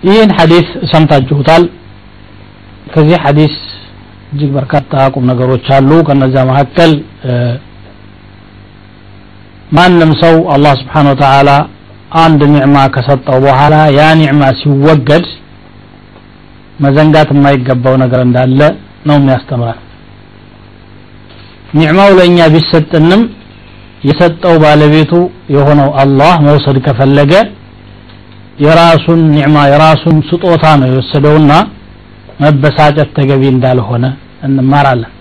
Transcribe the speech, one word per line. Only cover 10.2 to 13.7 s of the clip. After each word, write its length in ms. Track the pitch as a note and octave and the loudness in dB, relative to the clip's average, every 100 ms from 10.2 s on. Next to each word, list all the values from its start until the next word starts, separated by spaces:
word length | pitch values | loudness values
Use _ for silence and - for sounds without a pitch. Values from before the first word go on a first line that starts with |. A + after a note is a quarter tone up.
| E3+ D#3+ F3 | 2 2 0
አላህ 240 | C#3+ D3 C3 | 0 0 0
ስብሓነሁ 360 | B2+ D#3 C#3+ | -4 -2 0
ወተዓላ 380 | C3+ C#3 C3+ C#3+ C#3+ D3+ - - - - E3 | 0 2 2 2 0 -2 -12 -20 -20 -8 0
አንድ 260 | E3 D3+ C#3+ | 2 2 2
ኒዕማ 320 | D3 C3+ C#3+ C3+ | 2 2 0 0
ከሰጠው 480 | - B2 C#3 C#3 C3 | -2 -2 -4 -2 0
በኋላ 360 | C#3 C3 D3 | 0 2 2